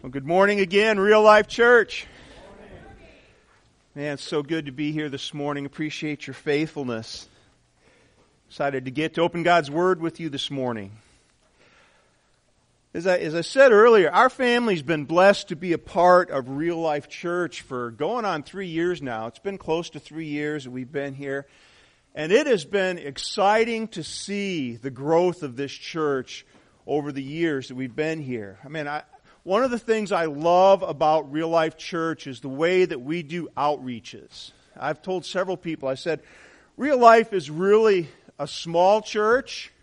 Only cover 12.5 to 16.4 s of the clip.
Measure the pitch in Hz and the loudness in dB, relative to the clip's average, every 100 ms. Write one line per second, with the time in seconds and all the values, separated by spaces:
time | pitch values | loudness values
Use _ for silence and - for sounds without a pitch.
12.5 | _ _ _ _ - 175 180 165 165 165 | _ _ _ _ -4 0 0 0 -4 -4
13.5 | 269 269 208 233 220 160 180 247 - 247 | 6 6 8 8 8 6 4 2 2 0
14.5 | 240 240 180 135 160 143 165 190 202 - | 0 0 -2 -2 -4 0 4 4 4 -2
15.5 | 156 180 160 - 190 175 180 180 135 | -10 -4 -4 -4 2 6 6 4 -4